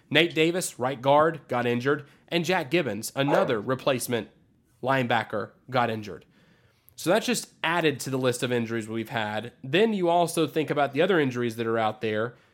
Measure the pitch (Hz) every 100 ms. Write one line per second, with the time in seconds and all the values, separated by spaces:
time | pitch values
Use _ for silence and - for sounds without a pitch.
0 | - 143 170 147 160 175 170 - 123 139
1 | 131 147 160 151 - 123 120 120 131 147
2 | 139 _ - 170 160 185 143 170 139 101
3 | 117 135 139 170 175 113 113 127 - 127
4 | - 120 101 _ _ _ _ - 123 135
5 | 120 117 107 107 107 _ - 127 117 110
6 | 101 76 - _ _ _ _ _ _ -
7 | 151 208 214 226 - - 160 175 160 127
8 | - 131 127 120 127 123 113 117 110 113
9 | 107 123 107 107 120 - 135 165 226 208
10 | 175 170 170 165 156 165 143 143 139 131
11 | 185 180 139 120 120 113 113 113 110 107
12 | 113 107 120 - _